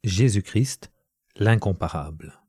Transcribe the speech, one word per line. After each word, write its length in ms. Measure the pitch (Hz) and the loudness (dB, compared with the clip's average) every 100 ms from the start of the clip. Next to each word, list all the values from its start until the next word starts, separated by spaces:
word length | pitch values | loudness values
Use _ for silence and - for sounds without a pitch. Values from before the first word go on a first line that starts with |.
| 107 | -2
Jésus-Christ, 840 | 92 131 101 - 104 131 - - _ _ _ _ - | 2 2 2 0 0 0 -4 -16 _ _ _ _ 0
l'incomparable. 1040 | 104 113 104 90 85 82 73 78 76 _ | 2 4 2 -2 -4 -6 -8 -12 -18 _